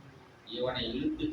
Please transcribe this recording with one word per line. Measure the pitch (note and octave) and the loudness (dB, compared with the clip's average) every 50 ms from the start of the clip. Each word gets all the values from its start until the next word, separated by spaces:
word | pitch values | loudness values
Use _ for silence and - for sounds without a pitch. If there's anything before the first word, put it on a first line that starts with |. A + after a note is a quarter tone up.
| - - - - - - - - - | -16 -16 -18 -18 -20 -20 -20 -20 -12
இவனை | - - B2 B2 B2+ B2 A#2+ A2+ A2+ A2+ | -8 -2 2 2 2 2 2 0 0 0
இழுத்து | C3+ D3+ D#3 - - - - | 2 2 2 2 2 0 0